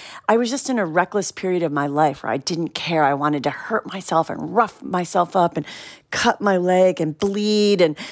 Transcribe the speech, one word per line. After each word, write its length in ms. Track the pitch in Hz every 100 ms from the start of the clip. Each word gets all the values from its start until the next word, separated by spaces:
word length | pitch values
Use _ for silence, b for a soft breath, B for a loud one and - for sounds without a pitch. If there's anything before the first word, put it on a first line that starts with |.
| B B -
I 80 | 220
was 120 | 240
just 200 | 269 -
in 100 | 247
a 60 | 175
reckless 440 | 160 170 208 180
period 280 | - 185 180
of 120 | 165
my 140 | 147 143
life 360 | 147 151 135
where 80 | -
I 60 | 123
didn't 320 | - 170 165
care. 340 | - 160 165
I 100 | 143 139
wanted 280 | 147 147
to 60 | 139
hurt 420 | - - 220 -
myself 380 | 190 - 165 160
and 260 | - 160 208
rough 260 | 214 -
myself 540 | 139 175 175 190 170 190
up 220 | 170 160
and 80 | 151 B B B -
cut 300 | - 240 -
my 160 | 202 185
leg 460 | 180 185 185 180
and 160 | 156 151
bleed, 640 | 202 202 208 208 208 196
and 160 | 170 147 B